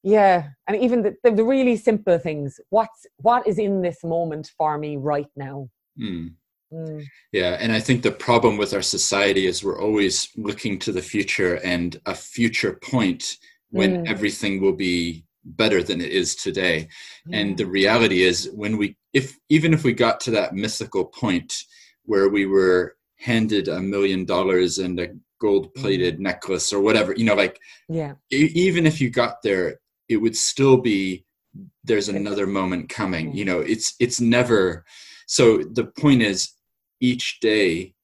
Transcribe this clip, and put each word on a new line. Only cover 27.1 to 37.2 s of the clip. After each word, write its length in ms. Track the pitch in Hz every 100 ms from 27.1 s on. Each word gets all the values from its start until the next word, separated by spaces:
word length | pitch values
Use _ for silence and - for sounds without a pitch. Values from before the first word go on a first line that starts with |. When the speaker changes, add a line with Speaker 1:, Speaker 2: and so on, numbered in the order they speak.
Speaker 2:
you 120 | 101
know, 100 | 113
like, 240 | 101 92 - - - -
Speaker 1:
Yeah. 240 | 160 147 139 _
Speaker 2:
e-, 200 | 135 156
even 300 | 165 185 170 160
if 140 | 156
you 80 | 127
got 320 | 123 120 -
there, 380 | 107 95 87 - _ _ -
it 100 | 110
would 180 | 113
still 420 | 110 - - 135 127
be, 480 | 123 101 95 90 _ _ _ 98 98 _
there's 260 | - 107 101
Speaker 1:
It's 80 | 98
Speaker 2:
another 300 | 101 101 98
moment 420 | 98 92 90 78
coming, 380 | - 95 85 80
Speaker 1:
Yeah. 40 |
Speaker 2:
you 100 | -
know, 140 | 98 87
it's, 360 | 76 110 - -
it's 200 | 123 -
never, 640 | 117 120 123 110 92 85 _ - - - -
so 320 | - 120 104
the 260 | 78 113
point 360 | 120 - 151 127
is, 300 | 107 95 - _ _ _ _ _
each 380 | 127 123